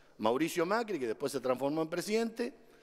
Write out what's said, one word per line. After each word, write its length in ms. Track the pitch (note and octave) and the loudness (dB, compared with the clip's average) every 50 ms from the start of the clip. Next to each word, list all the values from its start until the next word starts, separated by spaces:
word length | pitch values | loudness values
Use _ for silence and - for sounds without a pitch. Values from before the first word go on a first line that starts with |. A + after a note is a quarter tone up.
| - - - - | -20 -20 -6 0
Mauricio 480 | G#2 A2 A#2+ C3+ D#3+ E3 - F3 E3 | 2 2 4 4 2 0 2 0 2
Macri, 340 | F3+ G3+ A#3 A#3+ G#3+ G3 D3+ | 2 2 0 0 -2 -4 -2
que 80 | B2+ A2+ | -2 -2
después 240 | G#2+ - C#3+ C3+ | -2 -2 -2 -4
se 80 | - C3 | -2 0
transformó 420 | A#2 B2+ B2+ A#2+ C3+ C#3 D3+ D#3+ | 0 0 0 2 0 0 0 0
en 80 | D#3+ D#3+ | -2 -2
presidente, 640 | F3 E3+ E3 G3+ G#3+ A3+ A#3 A3+ A3 - A#3+ C4+ - - - - - - | -2 -4 -2 0 0 0 0 -2 -2 -4 -4 -6 -6 -10 -20 -20 -20 -20